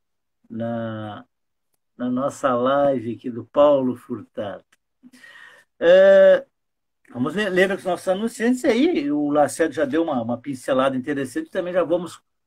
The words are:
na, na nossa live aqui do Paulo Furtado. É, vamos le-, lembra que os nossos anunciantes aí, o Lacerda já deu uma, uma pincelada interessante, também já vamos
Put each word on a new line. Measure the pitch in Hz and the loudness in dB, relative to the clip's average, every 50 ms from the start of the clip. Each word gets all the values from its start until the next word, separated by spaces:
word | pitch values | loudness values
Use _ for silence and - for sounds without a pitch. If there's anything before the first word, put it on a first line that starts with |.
| _ _ _ _ _ _ _ _ _ _ | _ _ _ _ _ _ _ _ _ _
na, | 113 110 117 117 117 117 113 113 110 110 107 107 104 92 - _ _ _ _ _ _ _ _ _ _ _ _ _ _ - | -12 -10 -8 -6 -6 -8 -8 -8 -10 -10 -12 -12 -14 -16 -20 _ _ _ _ _ _ _ _ _ _ _ _ _ _ -10
na | 123 123 | -8 -6
nossa | 127 127 139 139 - - - 135 123 | -4 -4 -4 -6 -6 -4 -4 -2 -2
live | 120 123 131 139 143 143 143 139 123 107 120 113 | 0 0 0 0 0 0 0 -2 -2 -4 -8 -10
aqui | 110 - 131 | -10 -10 -12
do | 117 120 110 | -12 -12 -14
Paulo | - - 147 147 147 143 135 131 127 120 | -4 2 4 4 4 4 2 0 -2 -4
Furtado. | 120 - - 120 104 92 - _ - 107 101 - - - _ _ _ _ _ _ _ _ 247 _ _ - - - - - - - - _ _ _ _ | -6 -10 -12 -12 -12 -12 -14 _ -12 -10 -10 -12 -14 -18 _ _ _ _ _ _ _ _ -20 _ _ -20 -20 -20 -20 -20 -20 -20 -20 _ _ _ _
É, | - 170 180 190 190 196 196 196 190 190 185 180 185 - _ _ _ _ _ _ _ _ _ _ _ _ - | 4 6 8 8 8 8 8 8 8 8 6 4 2 -6 _ _ _ _ _ _ _ _ _ _ _ _ -8
vamos | 123 127 151 151 | -6 -6 -4 -4
le-, | 202 214 190 | -4 -4 -2
lembra | 185 180 190 190 196 | 2 2 2 2 0
que | - | -4
os | - | -4
nossos | 185 175 170 - | -4 -6 -4 -2
anunciantes | 190 185 196 220 233 - - 220 240 254 247 - | -4 -2 -2 -4 -6 -6 -2 -2 0 0 0 0
aí, | 294 220 233 294 359 349 170 143 143 | 0 2 2 2 0 0 -2 -2 -2
o | 147 147 147 143 | -2 -2 -2 0
Lacerda | 147 147 147 135 - - 165 156 131 | 2 2 2 0 0 -2 -2 -2 -2
já | 160 147 | -4 -4
deu | 127 131 160 165 | -2 -2 -2 -2
uma, | 160 143 123 113 | -2 -4 -4 -4
uma | 117 120 117 | -4 -6 -8
pincelada | - 143 135 123 - - 139 131 131 139 131 | -8 -12 -12 -10 -6 -2 -2 0 0 0 -2
interessante, | 127 127 147 147 143 139 131 - 160 160 - | -4 -6 -6 -6 -6 -6 -6 -8 -8 -10 -6
também | - 196 175 180 180 | -8 -6 -6 -2 -2
já | 185 165 | -2 0
vamos | 143 170 175 180 - - - _ _ _ _ _ | 0 -2 -2 -4 -8 -14 -18 _ _ _ _ _